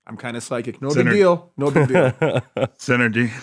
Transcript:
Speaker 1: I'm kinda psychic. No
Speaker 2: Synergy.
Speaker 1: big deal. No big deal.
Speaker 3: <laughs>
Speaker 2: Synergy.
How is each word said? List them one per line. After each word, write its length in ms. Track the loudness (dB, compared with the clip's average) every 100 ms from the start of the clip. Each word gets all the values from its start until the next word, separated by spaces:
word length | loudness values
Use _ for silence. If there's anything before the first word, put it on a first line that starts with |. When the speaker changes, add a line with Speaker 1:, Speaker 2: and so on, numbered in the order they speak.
| -20
Speaker 1:
I'm 100 | -14
kinda 240 | -12 -12
psychic. 400 | -8 -8 -8 -10
No 60 | -4
Speaker 2:
Synergy. 140 | -2
Speaker 1:
big 100 | 2
deal. 380 | 4 4 2 -2 -6
No 140 | -2
big 180 | 2 2
deal. 240 | 4 2
Speaker 3:
<laughs> 300 | 2 -2 -2 -4 -6 -6 _
Speaker 2:
Synergy. 500 | -2 0 0 0 -2 -4